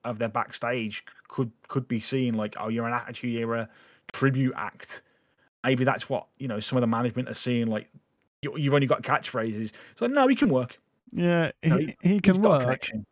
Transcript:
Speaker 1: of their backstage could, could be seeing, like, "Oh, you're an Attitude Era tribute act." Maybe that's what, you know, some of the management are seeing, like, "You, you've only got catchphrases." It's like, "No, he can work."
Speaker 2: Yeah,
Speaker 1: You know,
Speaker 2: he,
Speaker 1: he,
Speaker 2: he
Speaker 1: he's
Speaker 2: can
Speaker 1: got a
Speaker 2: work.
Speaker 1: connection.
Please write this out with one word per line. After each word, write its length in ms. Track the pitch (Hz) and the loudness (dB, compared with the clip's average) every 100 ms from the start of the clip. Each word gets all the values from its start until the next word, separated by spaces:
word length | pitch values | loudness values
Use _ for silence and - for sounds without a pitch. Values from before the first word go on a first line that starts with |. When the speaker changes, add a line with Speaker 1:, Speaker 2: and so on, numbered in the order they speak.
Speaker 1:
of 160 | 123 110 | -8 -4
their 100 | 113 | -4
backstage 720 | 117 - - 120 123 110 101 - - _ | -2 -6 -6 -4 -2 -4 -8 -16 -20 _
could, 220 | - 120 _ - | -4 -4 _ -6
could 200 | 139 123 | -6 -2
be 120 | 117 | -4
seeing, 360 | - 135 123 110 | -2 -2 0 0
like, 200 | 104 - | -4 -6
"Oh, 80 | 110 | -4
you're 180 | 113 117 | -2 -2
an 80 | |
Attitude 440 | 120 117 117 123 117 | -4 -6 -8 -6 -4
Era 300 | 113 117 110 _ - _ - | -2 -4 -6 _ -20 _ -14
tribute 400 | - 135 131 131 - | 0 2 2 0 -2
act." 460 | 104 - - - _ _ _ _ _ _ | -10 -10 -14 -14 _ _ _ _ _ _
Maybe 200 | 131 131 | 0 2
that's 260 | 131 95 - | 2 0 -4
what, 180 | 131 - _ | -6 -6 _
you 100 | 135 | -6
know, 120 | 107 | -6
some 180 | - 127 | 0 0
of 40 | |
the 60 | 117 | 2
management 400 | 113 123 117 123 | 2 0 -4 -8
are 40 | |
seeing, 340 | 117 123 120 113 | -6 -2 -2 0
like, 220 | 110 - - _ _ _ _ | -4 -8 -20 _ _ _ _
"You, 120 | 135 143 | -8 -2
you've 180 | 143 143 | 2 4
only 100 | 135 | 4
got 160 | - | 0
catchphrases." 720 | 113 143 - 123 113 107 110 - - | 2 -2 0 -4 -4 -4 -8 -10 -20
It's 100 | - | -4
like, 100 | 240 | 0
"No, 160 | 285 262 | 4 4
he 80 | 254 | 4
can 140 | 254 | 4
work." 300 | 127 123 - _ _ - | 2 0 -10 _ _ -12
Speaker 2:
Yeah, 400 | - 175 170 160 - | 0 2 2 0 0
Speaker 1:
You 60 | 165 | 2
know, 80 | 165 | 2
Speaker 2:
he, 80 | 156 | 0
Speaker 1:
he, 100 | - | 0
Speaker 2:
he 80 | 175 | 2
Speaker 1:
he's 120 | 202 | 6
Speaker 2:
can 200 | 196 185 | 6 6
Speaker 1:
got 60 | 208 | 6
a 20 | |
Speaker 2:
work. 120 | 151 | 4
Speaker 1:
connection. 440 | 123 131 - 110 104 | 2 -2 -4 -8 -12